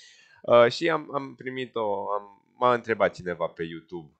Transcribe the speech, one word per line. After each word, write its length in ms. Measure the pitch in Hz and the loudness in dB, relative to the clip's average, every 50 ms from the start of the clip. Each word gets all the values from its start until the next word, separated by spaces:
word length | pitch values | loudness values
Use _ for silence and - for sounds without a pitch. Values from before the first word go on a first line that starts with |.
| - - _ _ _ _ _ _ | -20 -20 _ _ _ _ _ _
Uh, 280 | - - 120 120 120 120 | 0 4 6 8 6 6
și 200 | 127 - 165 170 | 4 0 -2 0
am, 240 | 160 156 151 - 127 | 0 -2 -4 -4 -8
am 200 | 143 139 135 127 | -6 -6 -8 -14
primit 400 | 120 120 127 127 131 127 117 - | -14 -14 -12 -10 -10 -10 -8 -6
o, 360 | 117 110 104 101 98 101 98 | -4 -4 -4 -4 -4 -4 -4
am, 440 | 101 101 101 101 101 _ _ _ _ - | -6 -6 -6 -10 _ _ _ _ _ 0
m-a 160 | 123 123 123 | 2 2 2
întrebat 400 | 117 113 113 110 98 98 87 - | 2 0 -2 0 2 2 0 0
cineva 320 | - 90 87 87 80 85 | -2 -8 -8 -6 -4 -6
pe 160 | 80 - - | -6 -6 -6
YouTube, 500 | 82 82 85 80 - _ 90 87 78 71 _ _ | -10 -8 -10 -14 -16 _ -14 -14 -14 -16 _ _